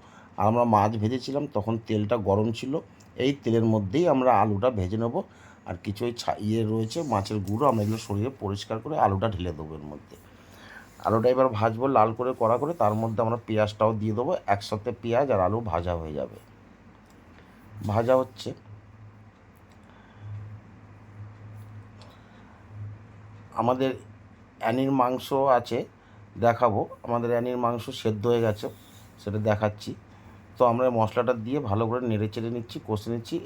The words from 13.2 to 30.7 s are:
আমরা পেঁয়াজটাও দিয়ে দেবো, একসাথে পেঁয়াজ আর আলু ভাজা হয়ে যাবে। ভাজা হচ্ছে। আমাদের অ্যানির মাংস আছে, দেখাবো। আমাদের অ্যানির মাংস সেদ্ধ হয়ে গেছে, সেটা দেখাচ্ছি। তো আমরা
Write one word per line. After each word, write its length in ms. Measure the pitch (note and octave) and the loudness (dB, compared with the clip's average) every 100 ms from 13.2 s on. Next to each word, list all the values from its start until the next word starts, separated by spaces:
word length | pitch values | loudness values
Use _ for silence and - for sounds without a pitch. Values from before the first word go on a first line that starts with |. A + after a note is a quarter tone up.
| A2+ | -2
আমরা 120 | A#2 - | -2 -2
পেঁয়াজটাও 460 | G#2+ G#2 G#2 A2 | 0 0 2 0
দিয়ে 200 | A2 A2 | 2 -2
দেবো, 180 | G#2+ C#3 F#3 - | -2 -2 -2 0
একসাথে 420 | G2+ - G#2+ B2 A2 | -2 -2 -6 -6 -6
পেঁয়াজ 260 | A#2 A#2 C#3 | 0 0 2
আর 80 | G#2 | 2
আলু 200 | F#2 A2+ | 2 0
ভাজা 320 | A2+ E2 F2 E2+ | -2 -2 -2 -4
হয়ে 180 | D#2+ | -4
যাবে। 240 | D2 B1 G1+ - - - - - - - - - - - - - - G#2 | -6 -8 -12 -20 -20 -20 -20 -20 -20 -20 -20 -20 -20 -20 -20 -20 -8 -2
ভাজা 280 | G#2 A#2 C3 | 0 4 2
হচ্ছে। 340 | B2+ - - - - - - - - - - - - - - - - - - - - - - - - - - G#2 G#2 G#2 G#2 - - - G#2 G#2+ - - - - - - - - - - - - - - - - - - | 2 -8 -12 -12 -18 -20 -20 -20 -20 -20 -20 -20 -20 -20 -20 -20 -20 -20 -20 -20 -14 -14 -14 -18 -20 -20 -20 -20 -20 -18 -18 -18 -20 -18 -18 -20 -20 -20 -20 -20 -20 -20 -20 -20 -20 -14 -14 -14 -20 -20 -20 -20 -8 -2
আমাদের 360 | A#2 B2+ C3+ B2 - - - - - - | 0 2 0 -4 -14 -20 -20 -20 -20 -4
অ্যানির 320 | A2+ B2+ C3+ | -2 0 2
মাংস 360 | C#3 B2 B2+ - | 2 2 0 -2
আছে, 440 | C3+ C#3 B2 B2 A#2+ - - - - - F#2 A#2 | 0 4 4 2 -4 -6 -14 -20 -20 -18 0 0
দেখাবো। 420 | A2+ A#2+ G#2 D#3+ - | 4 2 2 -4 -8
আমাদের 260 | A#2+ A#2+ A#2 | -4 -2 0
অ্যানির 260 | A#2+ B2 B2 | 0 -2 0
মাংস 320 | A#2+ A#2+ C3+ | 0 -2 -8
সেদ্ধ 340 | B2+ A2+ G#2+ A#2+ | -4 -2 0 2
হয়ে 140 | A#2+ | 4
গেছে, 240 | A2+ G#2 - - - - - - | 2 0 -6 -12 -20 -20 -20 -10
সেটা 180 | G#2 G#2+ G#2+ | -6 0 2
দেখাচ্ছি। 420 | G#2 G#2+ G#2 - - - - - - - - | 2 0 -2 -12 -12 -16 -20 -20 -20 -20 4
তো 80 | |
আমরা 200 | B2 | 4